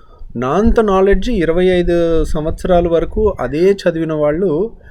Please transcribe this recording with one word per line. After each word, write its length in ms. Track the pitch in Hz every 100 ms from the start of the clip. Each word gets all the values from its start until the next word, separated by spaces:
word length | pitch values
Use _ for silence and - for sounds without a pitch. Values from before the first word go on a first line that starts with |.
| - - - 117
నా 120 | 127
అంత 320 | 170 226 226
నాలెడ్జ్ 500 | 214 190 196 196 214
ఇరవై 360 | 220 160 165 185
ఐదు 580 | 180 175 175 165 160
సంవత్సరాల 640 | 156 160 156 170 190 175 175
వరకు 480 | 165 165 - 214 180
అదే 300 | 127 143 185
చదివిన 400 | 196 180 165 160
వాళ్ళు, 600 | 151 147 156 196 151 226 - -